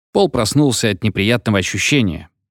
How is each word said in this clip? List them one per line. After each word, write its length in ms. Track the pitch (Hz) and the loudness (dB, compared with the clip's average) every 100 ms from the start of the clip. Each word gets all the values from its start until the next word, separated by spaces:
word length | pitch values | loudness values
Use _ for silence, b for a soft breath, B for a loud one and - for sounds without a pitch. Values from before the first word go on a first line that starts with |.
| _ | _
Пол 160 | - 185 | 0 2
проснулся 640 | 127 107 143 147 113 113 | 0 0 2 2 2 -2
от 120 | 98 | -2
неприятного 560 | 110 - 101 120 - 101 | -2 0 0 0 0 0
ощущения. 680 | - 98 - 143 104 78 76 _ _ | -2 -4 0 0 0 -4 -12 _ _